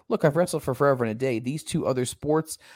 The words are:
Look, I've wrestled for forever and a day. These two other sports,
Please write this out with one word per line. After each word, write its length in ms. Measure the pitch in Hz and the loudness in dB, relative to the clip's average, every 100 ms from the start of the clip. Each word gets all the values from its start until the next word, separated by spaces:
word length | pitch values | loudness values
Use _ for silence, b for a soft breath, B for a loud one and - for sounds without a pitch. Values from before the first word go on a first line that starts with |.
| b | b
Look, 160 | 220 156 | 0 2
I've 100 | 156 | 2
wrestled 280 | 180 156 | 0 -2
for 100 | - | -2
forever 300 | 123 143 127 | 2 4 4
and 80 | 113 | 0
a 40 | 110 | -2
day. 220 | 131 113 | -2 -2
These 260 | 120 151 | -4 -6
two 220 | - 165 - | -4 -2 0
other 180 | 127 | 0
sports, 540 | 127 - 143 156 156 - B | -2 -4 0 0 0 -8 B